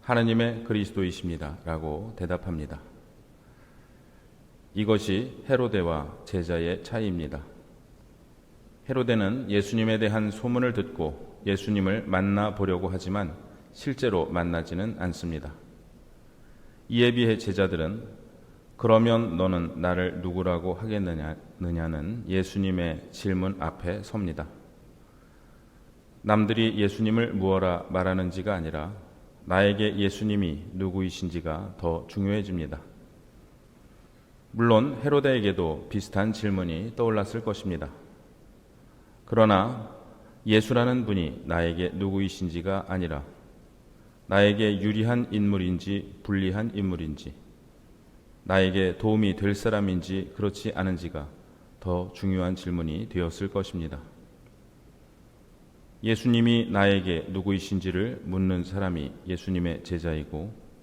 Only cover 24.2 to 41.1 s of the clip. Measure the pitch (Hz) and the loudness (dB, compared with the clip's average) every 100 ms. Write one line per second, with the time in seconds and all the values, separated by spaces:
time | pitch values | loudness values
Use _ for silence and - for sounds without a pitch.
24.2 | 92 78 76 - - - - - - - | -4 -6 -10 -12 -20 -20 -20 -20 -20 -20
25.2 | - - - - - - - - - - | -20 -20 -20 -20 -20 -20 -20 -20 -20 -10
26.2 | 104 107 104 113 113 104 101 101 110 113 | 2 4 6 4 2 4 0 2 2 2
27.2 | 117 101 95 95 92 87 - 92 92 92 | 2 0 2 2 2 0 -2 0 2 0
28.2 | 90 90 95 95 80 78 78 101 - - | -2 -4 -4 -4 -4 -6 -8 -10 -18 -20
29.2 | - - - 92 101 101 104 101 98 - | -20 -20 0 4 4 4 0 2 0 0
30.2 | 107 104 92 73 85 92 95 92 92 - | -2 0 0 -2 -8 -4 -4 -2 -4 -4
31.2 | 90 82 80 78 95 - 85 82 80 - | -6 -4 -4 -6 -8 -6 -2 -2 -4 -4
32.2 | 98 104 101 90 76 73 - - - - | 0 0 -2 -4 -6 -8 -14 -20 -20 -20
33.2 | - - - - - - - - - - | -20 -20 -20 -20 -20 -20 -20 -20 -20 -20
34.2 | - - - 107 117 110 139 131 143 143 | -20 -20 -14 2 6 8 6 0 2 4
35.2 | 139 127 101 90 85 78 - 104 92 98 | 4 4 2 2 0 -2 -4 -6 -4 0
36.2 | 107 107 107 95 90 82 110 117 117 110 | 0 0 -2 0 -2 -4 -6 -2 0 2
37.2 | 101 117 110 101 98 82 73 - - - | -2 -4 -4 -4 -4 -4 -6 -12 -20 -20
38.2 | - - - - - - - - - - | -20 -20 -20 -20 -20 -20 -20 -20 -20 -20
39.2 | - 110 110 98 107 123 107 - - - | -2 6 8 6 4 -2 -10 -16 -20 -20
40.2 | - - 110 107 107 120 123 123 107 | -20 -10 4 4 6 2 4 2 0